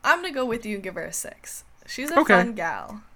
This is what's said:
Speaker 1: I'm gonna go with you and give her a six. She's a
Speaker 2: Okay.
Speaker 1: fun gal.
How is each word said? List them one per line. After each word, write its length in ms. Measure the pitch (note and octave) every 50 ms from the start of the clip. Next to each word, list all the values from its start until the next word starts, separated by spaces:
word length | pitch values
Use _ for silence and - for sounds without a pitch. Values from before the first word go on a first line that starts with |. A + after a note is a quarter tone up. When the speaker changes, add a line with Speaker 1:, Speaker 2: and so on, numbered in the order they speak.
| -
Speaker 1:
I'm 140 | C4 D#4 F4
gonna 120 | F4 F#4 C#4+
go 100 | C4+ B3+
with 220 | B3 A3 A#3 A3
you 80 | G#3+ G#3
and 80 | G3+ G3
give 100 | F#3+ F#3
her 100 | F3+ -
a 80 | -
six. 520 | - - - - - _ - - - - - _ - _ -
She's 240 | - - - C4 D4
a 80 | E4 C#4
Speaker 2:
Okay. 140 | D#4 - G#3
Speaker 1:
fun 180 | F3+ F3+ A#3 A3+
gal. 480 | G#3+ E3+ E3 A#2 G2 - - G#3+ G#3+ - - -